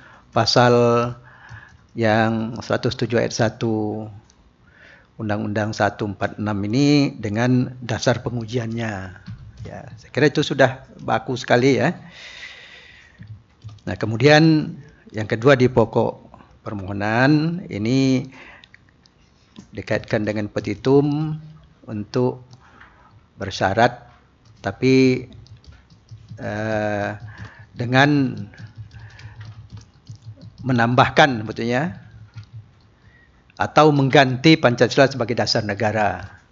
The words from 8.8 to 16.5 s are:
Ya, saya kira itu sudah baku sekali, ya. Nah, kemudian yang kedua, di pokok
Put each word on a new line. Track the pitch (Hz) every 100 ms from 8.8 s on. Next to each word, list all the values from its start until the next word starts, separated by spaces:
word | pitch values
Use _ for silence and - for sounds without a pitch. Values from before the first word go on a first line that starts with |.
| 113 101 92 - - - - -
Ya, | 104 101 -
saya | - -
kira | - 147
itu | 147
sudah | 147 143 131 123 - -
baku | - 113 - 120
sekali, | - 123 131 117
ya. | 127 175 - - - - - - - - - - - - - - _ _ - - -
Nah, |
kemudian | 95 110 113 135 151 160 156 156 - - - -
yang | 107 104
kedua, | 113 123
di | 135 123
pokok | 123 110 120 117 - - - -